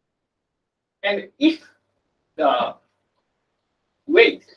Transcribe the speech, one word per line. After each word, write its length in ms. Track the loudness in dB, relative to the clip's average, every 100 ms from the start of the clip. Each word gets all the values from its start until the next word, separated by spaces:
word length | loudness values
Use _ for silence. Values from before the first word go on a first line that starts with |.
| _ _ _ _ _ _ _ _ _ _
And 260 | -6 -6 -8 -2
if 300 | 0 0 -12 _ _ _ _ _ _ -2
the 400 | -2 0 -4 -8 _ _ _ _ _ _ _ _ _ _ _ _ 0
weight 380 | 2 2 0 -16